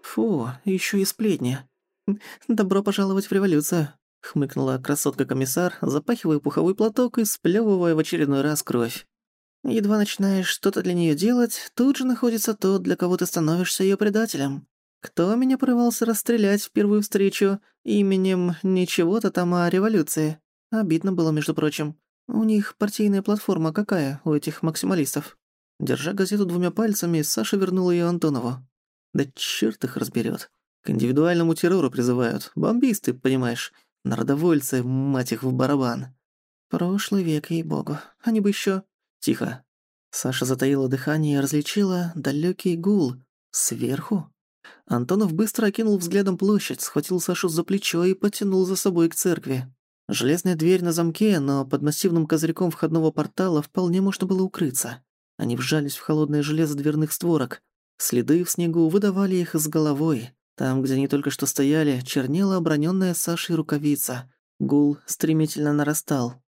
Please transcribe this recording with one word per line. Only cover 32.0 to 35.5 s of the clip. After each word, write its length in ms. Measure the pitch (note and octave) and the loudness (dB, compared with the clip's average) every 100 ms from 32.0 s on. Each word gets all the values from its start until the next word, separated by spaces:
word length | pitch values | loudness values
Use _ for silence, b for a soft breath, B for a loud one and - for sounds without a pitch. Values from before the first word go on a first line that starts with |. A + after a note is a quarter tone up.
| B2 B2 A#2+ A#2+ - | 0 2 0 -2 -6
Бомбисты, 600 | - D#3+ A#3+ C4 G#3 - | -2 0 2 2 0 -2
понимаешь. 580 | B2+ C3 C3 B2 A#2+ - b b _ | -2 0 0 0 -4 -10 b b _
Народовольцы, 800 | - A2+ B2+ C#3+ F3 D#3 - B2+ | -6 -4 -2 0 2 2 0 -2
мать 500 | B2 C3 C#3 C3+ B2+ | 0 -2 0 -2 -2
их 100 | - | -2
в 100 | C3 | -2